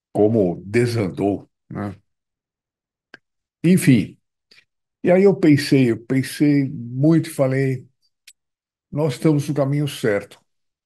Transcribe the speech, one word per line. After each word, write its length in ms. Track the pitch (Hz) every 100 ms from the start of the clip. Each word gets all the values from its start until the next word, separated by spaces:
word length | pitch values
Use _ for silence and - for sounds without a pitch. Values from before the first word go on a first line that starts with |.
| _
como 500 | - 107 117 90 82
desandou, 840 | 95 117 120 113 92 - 101 95 - _ -
né? 260 | 90 101 98 _ _ _ _ _ _ _ _ _ _ _ - _ _ _ _
Enfim, 560 | 165 170 - 120 - - _ _ _ _ _ _ _ _
e 80 | 180
aí 140 | 185
eu 120 | 196 190
pensei, 540 | 165 139 - 139 123
eu 80 | 113 -
pensei 600 | 135 127 - 147 143 135
muito 580 | 117 117 127 151 165 -
e 40 |
falei, 540 | - 135 131 135 127 - _ _ _ _ _ _ _ _ _ _
"Nós 240 | 139 156
estamos 340 | - 160 147 139
no 60 |
caminho 320 | 147 135 147 143
certo. 520 | - 117 101 - - _ _ _ _